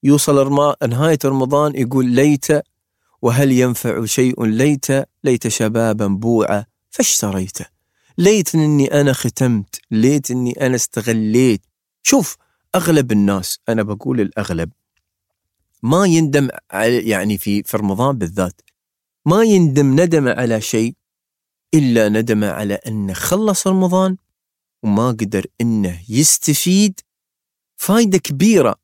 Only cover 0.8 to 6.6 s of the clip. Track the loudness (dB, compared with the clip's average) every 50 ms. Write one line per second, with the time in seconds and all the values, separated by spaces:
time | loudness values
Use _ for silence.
0.8 | -4 -4 -2 0 2 2 0 0 0 -2 0 0 -2 0 0 0 0 0 -2 -2
1.8 | -4 -2 0 0 0 2 2 2 4 4 2 0 0 -2 -2 -2 -2 _ _ _
2.8 | _ _ _ _ _ _ _ _ -2 0 2 2 2 2 4 2 2 2 0 -4
3.8 | -4 -4 -4 -4 -4 -4 0 0 0 0 0 -2 -2 -2 0 2 2 0 0 -2
4.8 | -2 -2 -2 -2 -2 _ _ _ -2 -2 -2 0 -2 -6 -4 -2 -4 -2 0 0
5.8 | 0 0 -2 -2 -2 -4 -4 -2 -2 0 0 0 0 0 -2 -4